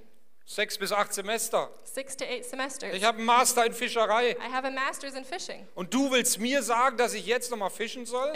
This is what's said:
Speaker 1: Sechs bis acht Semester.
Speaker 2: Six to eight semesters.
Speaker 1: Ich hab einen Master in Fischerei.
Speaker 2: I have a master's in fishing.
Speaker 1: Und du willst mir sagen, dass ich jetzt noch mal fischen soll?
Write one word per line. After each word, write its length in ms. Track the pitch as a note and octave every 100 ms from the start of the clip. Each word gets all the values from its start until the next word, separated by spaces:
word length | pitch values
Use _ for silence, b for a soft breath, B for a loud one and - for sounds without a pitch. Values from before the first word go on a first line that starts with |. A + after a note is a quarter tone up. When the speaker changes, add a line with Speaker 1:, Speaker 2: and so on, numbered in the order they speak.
| - - - - -
Speaker 1:
Sechs 300 | - G#3 -
bis 160 | F#3
acht 220 | G3+ G3
Semester. 560 | G3+ G3 A3+ - F#3+ C3+ -
Speaker 2:
Six 300 | - C4 C4 -
to 60 | C4
eight 180 | B3
semesters. 500 | - C4 C4+ - G3
Speaker 1:
Ich 80 | F#3
hab 120 | A3 A3
einen 80 |
Master 400 | A3+ A#3+ B3 A#3+
in 80 | A3+
Fischerei. 600 | - A#3+ A#3 G#3 A3+ B3
Speaker 2:
I 200 | - A#3
have 140 | C4 C4+
a 40 |
master's 440 | C4+ C#4 F4 C#4
in 100 | C4
fishing. 420 | C4 F4+ - G3 G3
Speaker 1:
Und 200 | - F#3
du 160 | B3+ C#4
willst 280 | B3+ - F3+
mir 240 | A#3+ C#4
sagen, 360 | A3 A#3 C4 A#3
dass 160 | A3+
ich 100 | G#3
jetzt 260 | F3+ A#3+ B3
noch 60 | A3+
mal 140 | F#3
fischen 340 | - A3 C4
soll? 240 | A3+ B3 C#4